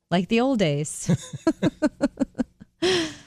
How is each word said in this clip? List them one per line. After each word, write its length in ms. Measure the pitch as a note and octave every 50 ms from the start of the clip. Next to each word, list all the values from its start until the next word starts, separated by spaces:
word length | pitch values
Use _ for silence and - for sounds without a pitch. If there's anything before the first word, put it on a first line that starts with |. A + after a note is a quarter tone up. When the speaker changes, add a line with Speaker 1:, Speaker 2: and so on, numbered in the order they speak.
| _ -
Speaker 1:
Like 160 | E3+ F3+ F3+
the 140 | - A3+ A3+
old 180 | B3 C4+ C#4 G#3+
days. 500 | G3 D3+ C#3+ C#3+ D#3 - - - - - F3 - - - - - - E4 - - G3 C4+ - - D4+ - - - D4+ - - - C4+ - - - - - _ - - _ _ -
<laughs> 0 |
Speaker 2:
<laughs> 300 | E4 F#4 F#4 F4 E4 D#4 D4 - -